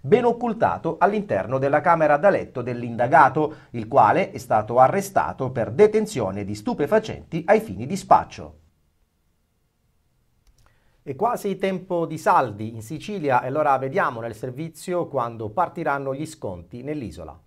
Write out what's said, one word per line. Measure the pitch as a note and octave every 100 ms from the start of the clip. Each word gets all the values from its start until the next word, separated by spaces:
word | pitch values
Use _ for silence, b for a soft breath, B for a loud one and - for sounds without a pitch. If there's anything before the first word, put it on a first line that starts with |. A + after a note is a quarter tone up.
ben | C3 A3
occultato | A#3+ A#3+ A#3+ A3+ A2 F2+ D#3+ -
all'interno | F3+ G#3+ - G2+ F#2+ C3+
della | C#3 D3
camera | D#3+ E3+ D3+ D3
da | D3+
letto | C#3 F2+ B2+
dell'indagato, | A#2+ A#2+ A#2+ A#2 B2 D#3+ C#3 D#3 D3+ B B
il | A#2+ A2
quale | C3+ G#2+ C#3 G3
è | C3+
stato | - A2+ G#2+ A#2+
arrestato | C3 F#3 G3 - E2 - C3
per | C3 G#2
detenzione | C3 G#3+ G#3+ G#3 - A2+ G2
di | G2+
stupefacenti | - - A#3+ D3+ G#3+ G#3+ C#2+ - E3+
ai | E3+ A3
fini | - F#2
di | B2+ F#3+
spaccio. | - G#2 - - D2+ - _ _ _ _ _ _ _ _ _ _ _ _ _ _ _ _ _ _ _ _ _ _ _ _
È | -
quasi | C3 A3 A#3 G3+ F#3+
tempo | G3 F#3 F#3 F3 D#3+
di | D#3
saldi | A3 F3+ C3 G#2 A2
in | A#2
Sicilia | G#2+ D#3 E3 G#3 D3 B2
e | B2+
allora | C#3+ D3+ C3+
vediamo | C3+ D#3+ E3 A#2+
nel | A#2
servizio | A2 C3 A#2+ D#3+ - - F3 -
quando | C3+ A#2 A2+ A2
partiranno | A2 E3+ F3 D#3 C#3 C3+
gli | C3+
sconti | D#3 - A2+ F2+ E2 A#2+
nell'isola. | C3 D3+ A2 D#2+ D#2 D2